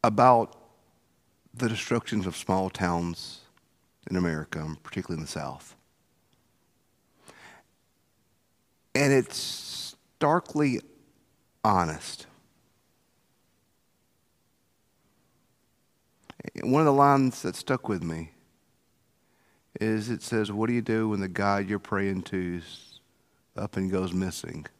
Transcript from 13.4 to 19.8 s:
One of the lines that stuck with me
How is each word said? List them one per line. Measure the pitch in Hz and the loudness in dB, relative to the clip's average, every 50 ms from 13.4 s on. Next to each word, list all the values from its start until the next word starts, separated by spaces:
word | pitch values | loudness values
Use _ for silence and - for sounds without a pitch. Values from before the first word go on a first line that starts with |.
| _ _ _ _ _ _ _ _ _ _ _ _ _ _ _ _ _ _ _ _ _ _ _ _ _ _ _ _ _ _ _ _ _ _ _ _ _ _ _ _ _ _ _ _ _ _ _ _ _ _ _ _ _ _ _ _ _ _ - _ - - _ 50 - | _ _ _ _ _ _ _ _ _ _ _ _ _ _ _ _ _ _ _ _ _ _ _ _ _ _ _ _ _ _ _ _ _ _ _ _ _ _ _ _ _ _ _ _ _ _ _ _ _ _ _ _ _ _ _ _ _ _ -20 _ -14 -14 _ -6 -2
One | 120 131 147 | 2 4 6
of | 160 | 6
the | 151 139 | 6 8
lines | 139 139 143 139 135 135 127 117 - | 8 8 8 8 6 4 2 0 -2
that | - 90 90 | -6 -6 -6
stuck | - - - 131 123 - - | -6 -2 -2 -2 -2 0 -4
with | 104 87 | -4 -4
me | 90 82 80 82 82 78 _ _ _ _ _ _ _ _ _ _ _ _ _ _ _ _ _ _ _ _ _ _ _ _ _ _ _ _ _ - | -4 -6 -6 -6 -8 -12 _ _ _ _ _ _ _ _ _ _ _ _ _ _ _ _ _ _ _ _ _ _ _ _ _ _ _ _ _ -4